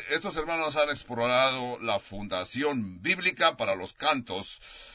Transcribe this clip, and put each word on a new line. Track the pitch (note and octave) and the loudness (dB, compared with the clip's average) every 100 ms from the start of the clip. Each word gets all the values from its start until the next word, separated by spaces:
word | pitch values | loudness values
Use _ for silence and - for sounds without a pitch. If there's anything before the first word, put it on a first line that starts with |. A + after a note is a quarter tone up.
| - | 2
estos | D3 G3 D#3+ | -2 -2 -4
hermanos | D#3 E3 D#3 D3 | -2 0 0 2
han | D3 | 2
explorado | C#3 - A#2 A#2+ B2 C3 C3 B2 A#2+ | 0 -4 0 4 6 4 2 -4 -4
la | A2+ G2+ | 0 0
fundación | - G2 G2+ F#2 F2+ B2+ D3 C3+ G2 F2+ | -2 -10 -4 -2 -2 0 0 0 -2 -4
bíblica | B2+ F#3 F3+ - E3+ C3 | -2 0 0 2 2 2
para | G#2+ F#2+ | 0 0
los | F#2 | -4
cantos, | - C#3+ C#3+ A#2 F#2+ F#2+ - - - - | -2 0 2 0 -6 -6 -12 -14 -18 -18